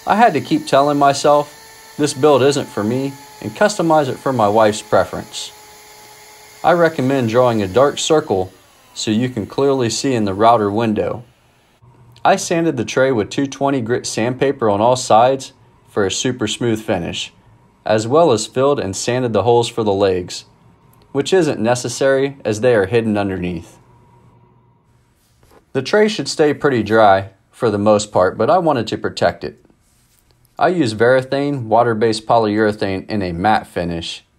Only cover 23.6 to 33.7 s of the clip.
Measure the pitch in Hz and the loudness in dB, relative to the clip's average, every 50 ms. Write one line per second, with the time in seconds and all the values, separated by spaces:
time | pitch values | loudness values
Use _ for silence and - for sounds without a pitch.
23.6 | - - - _ _ _ _ _ _ _ _ _ _ _ _ _ _ _ _ _ | -12 -16 -20 _ _ _ _ _ _ _ _ _ _ _ _ _ _ _ _ _
24.6 | _ _ _ _ _ _ _ _ _ _ _ _ _ _ _ _ _ _ _ _ | _ _ _ _ _ _ _ _ _ _ _ _ _ _ _ _ _ _ _ _
25.6 | _ _ - 135 131 - - 214 214 214 214 - 139 - - - 156 147 135 - | _ _ -8 -8 -4 0 0 2 2 2 0 -4 -6 -6 -2 0 0 0 0 0
26.6 | - 147 131 113 98 98 113 113 107 101 95 98 98 101 - _ _ _ _ - | -2 0 0 0 0 2 4 6 6 6 4 4 0 -6 -14 _ _ _ _ -4
27.6 | 127 110 104 101 104 107 104 101 - - - 104 90 92 - 107 110 131 165 190 | -2 -2 0 2 2 4 2 2 0 -2 0 0 0 0 0 0 0 2 2 2
28.6 | 175 160 143 120 110 - 107 - - 95 87 - 113 87 82 - - - - - | 2 0 -2 -2 -4 -4 -6 -6 -6 -8 -4 -2 -2 -2 -2 -4 -10 -14 -14 -16
29.6 | _ _ _ _ _ _ _ _ _ _ _ _ _ _ _ _ _ _ _ - | _ _ _ _ _ _ _ _ _ _ _ _ _ _ _ _ _ _ _ -2
30.6 | - 165 185 170 143 110 107 104 117 123 131 131 127 127 139 139 143 143 143 131 | 0 0 2 0 -2 -2 0 2 2 4 4 2 0 -2 -4 -4 -2 -4 -4 -6
31.6 | 113 110 107 117 120 120 113 107 117 113 110 - - - 120 117 110 104 104 110 | -2 2 2 2 4 2 0 0 0 0 0 -2 -2 0 2 2 2 2 0 2
32.6 | 110 107 104 - 107 98 95 92 - - 110 104 92 90 85 85 98 107 107 - | 0 0 0 -2 -4 -4 -4 -6 -6 -6 -6 -6 -4 -4 -4 -2 0 0 0 0
33.6 | - - | -2 -6